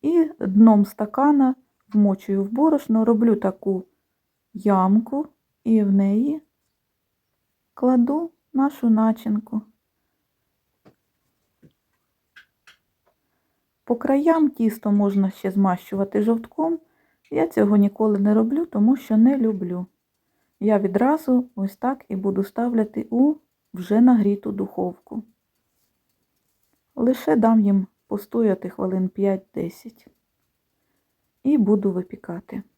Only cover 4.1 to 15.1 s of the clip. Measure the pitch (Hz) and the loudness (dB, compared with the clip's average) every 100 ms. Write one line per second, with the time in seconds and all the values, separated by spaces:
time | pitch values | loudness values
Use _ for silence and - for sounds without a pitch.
4.1 | _ _ _ _ 196 208 190 190 208 226 | _ _ _ _ -6 0 2 2 2 0
5.1 | 277 302 _ _ _ 233 220 202 196 196 | -8 -8 _ _ _ 0 0 2 0 0
6.1 | 208 277 302 _ _ _ _ _ _ _ | 0 -2 -6 _ _ _ _ _ _ _
7.1 | _ _ _ _ _ _ - 254 254 240 | _ _ _ _ _ _ -4 0 2 0
8.1 | 294 339 _ _ 269 277 277 240 220 220 | -2 -6 _ _ -4 -4 -2 0 2 2
9.1 | 226 220 208 - 220 - _ _ _ _ | -2 -4 -6 -6 -10 -10 _ _ _ _
10.1 | _ _ _ _ _ _ _ _ _ _ | _ _ _ _ _ _ _ _ _ _
11.1 | _ _ _ _ _ _ _ _ _ _ | _ _ _ _ _ _ _ _ _ _
12.1 | _ _ - _ _ _ _ _ _ _ | _ _ -20 _ _ _ _ _ _ _
13.1 | _ _ _ _ _ _ _ - 233 269 | _ _ _ _ _ _ _ -6 -4 0
14.1 | 277 302 320 294 - 226 220 214 202 202 | 0 2 2 0 0 -4 -2 -2 0 0